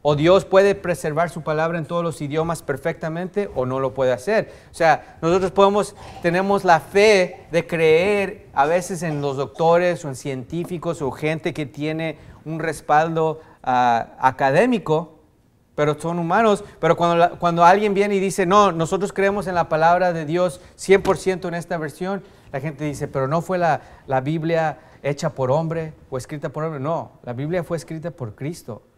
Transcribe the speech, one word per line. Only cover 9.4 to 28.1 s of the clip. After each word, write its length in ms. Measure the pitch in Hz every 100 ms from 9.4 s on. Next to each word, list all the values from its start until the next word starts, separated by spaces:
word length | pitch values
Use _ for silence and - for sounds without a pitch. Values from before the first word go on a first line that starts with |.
| 135 - 165 170 180 165 147
o 20 |
en 80 | 127
científicos 880 | 143 131 123 165 165 175 170 160
o 80 | 135
gente 420 | - 151 156 175
que 140 | 160 143
tiene 500 | - 151 160 165 151 - - 151
un 120 | 160
respaldo, 840 | 160 151 - 151 165 160 160 156 - _
ah, 540 | - 123 123 117 - -
académico, 960 | 131 127 135 147 247 226 - 156 170 _ _ _ _ _ _ -
pero 220 | 147 147
son 180 | 165 175
humanos. 460 | 170 196 226 202 - -
Pero 180 | 165 165
cuando 180 | 170 170
la, 140 | 175
cuando 340 | - 175 170
alguien 300 | 175 196 214
viene 220 | 196 208 196
y 40 |
dice, 280 | 190 185 175
"No, 240 | 202 196
nosotros 420 | 165 160 190 196
creemos 320 | - 196 202 175
en 80 |
la 160 | 175 156
palabra 420 | 156 160 175 180
de 140 | 165 151
Dios 340 | 170 180 180 - -
cien 280 | - 190
por 140 | 190 185
ciento 300 | 190 185 175
en 60 |
esta 240 | 170 165 175
versión", 460 | 151 - 180 196 196 - -
la 80 | 139
gente 240 | 151 143
dice, 240 | 151 127 143
"Pero 200 | 139 135
no 160 | 160
fue 160 | 165 180
la, 220 | 170 135 - - -
la 120 | 131
Biblia 600 | 131 165 160 165 160 139 - -
hecha 260 | 139 147 160
por 220 | - 127
hombre 420 | 147 165 165 160 - -
o 80 | 131
escrita 320 | - 151 156
por 140 | 156
hombre". 160 | 160 147
No, 320 | 139 160 113 _
la 120 | -
Biblia 300 | 120 147 180
fue 140 | 165 170
escrita 320 | - 160
por 240 | 170